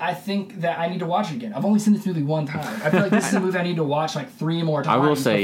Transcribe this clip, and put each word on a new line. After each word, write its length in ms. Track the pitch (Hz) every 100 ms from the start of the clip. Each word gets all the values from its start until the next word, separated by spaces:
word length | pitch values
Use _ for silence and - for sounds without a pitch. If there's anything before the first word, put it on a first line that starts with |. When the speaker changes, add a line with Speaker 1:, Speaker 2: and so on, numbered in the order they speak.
Speaker 1:
I 120 | 170
think 460 | 175 - 202 190 180
that 160 | 170 165
I 100 | 170
need 100 | 180
to 60 | 170
watch 240 | 180 165
it 60 | 131
again. 160 | 110
I've 100 | 127
only 140 | 202 208
seen 140 | 214
this 100 | 202 190
movie 160 | 165
one 240 | 143 156 139
time. 340 | - - -
I 80 | 156
feel 100 | 185
like 100 | 185
this 180 | - 135
is 60 |
a 60 | 196
Speaker 2:
<laughs> 60 | 185
Speaker 1:
movie 120 | 180
I 40 |
need 140 | 175 165
to 80 |
watch, 320 | 147 147 156 156
like, 160 | 135
three 300 | - 156 165
more 240 | 165 151 131
Speaker 2:
I 100 | 117
will 120 | 147
Speaker 1:
times 140 | 143
Speaker 2:
say, 140 | 131 104